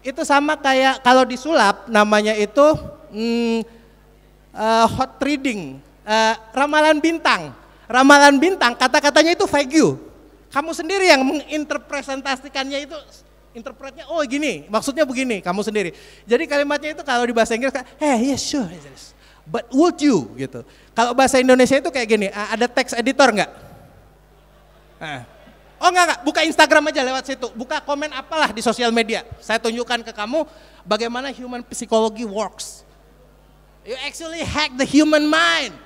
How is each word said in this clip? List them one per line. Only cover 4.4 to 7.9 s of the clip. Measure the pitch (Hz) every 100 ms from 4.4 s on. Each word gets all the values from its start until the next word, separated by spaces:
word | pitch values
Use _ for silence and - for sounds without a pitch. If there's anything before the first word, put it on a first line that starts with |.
| _
eh, | - 220 226 226
hot | - 262 -
reading, | 277 294 269 214 147 135 - _ 208
eh, | 220 220 220 -
ramalan | 254 294 302 311 302
bintang. | 320 330 320 208 151 120 - _ -